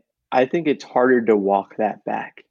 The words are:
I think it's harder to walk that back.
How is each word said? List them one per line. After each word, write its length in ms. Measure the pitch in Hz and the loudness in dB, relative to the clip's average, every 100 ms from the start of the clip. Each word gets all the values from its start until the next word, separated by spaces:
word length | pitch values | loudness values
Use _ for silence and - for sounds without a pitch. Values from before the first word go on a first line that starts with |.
| _ _ _ | _ _ _
I 120 | 131 131 | 0 0
think 220 | 170 151 | -2 -2
it's 160 | 127 | -4
harder 400 | - 127 127 123 113 | -4 0 2 4 4
to 120 | 107 | 2
walk 400 | 98 98 98 - | 2 -2 -2 -4
that 260 | 107 - | -4 -4
back. 400 | - 107 110 - _ | -8 -10 -10 -18 _